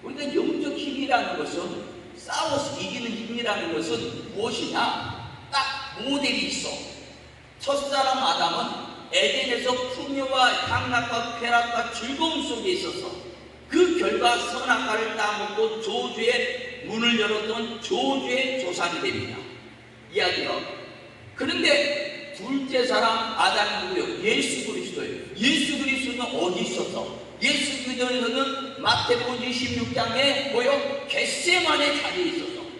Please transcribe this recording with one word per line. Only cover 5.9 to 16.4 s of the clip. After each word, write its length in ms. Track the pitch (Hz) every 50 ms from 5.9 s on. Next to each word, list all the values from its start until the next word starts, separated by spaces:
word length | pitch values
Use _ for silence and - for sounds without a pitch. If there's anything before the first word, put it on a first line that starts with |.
| - 170 214
모델이 440 | 269 277 277 254 - - - 277 277
있어. 220 | - - - - 147 143 - - - - - - - - - - - - - - - -
첫사람 580 | - 277 277 285 277 277 277 277 262 262 262 262
아담은 680 | 262 269 277 - - - - - 233 240 - - - - - - - -
에덴에서 600 | - 277 285 - - 175 - 254 240 233 - 254
풍요와 840 | 254 254 247 254 - - - 277 277 277 269 262 262 262 254 240 247
향락과 840 | 240 247 240 233 240 254 254 247 240 233 233 233 233 240 - - -
쾌락과 520 | 233 233 233 - 233 - - - 233 -
즐거움 520 | - - 220 247 277 294 320 330 320 277 - -
속에 240 | 240 220 208 196 180
있어서 360 | - - - - 180 - - - - - - - - - - - - - -
그 280 | - 330 359 359 339 349
결과 380 | - - 220 - - - 240 240
선악과를 760 | - - - 247 254 254 233 220 - 240 220 220 226 220 220 220
따먹고 640 | 220 208 208 208 208 202 196 214 220 220 220 220
저주의 1040 | - 190 233 240 247 240 202 214 226 233 254 247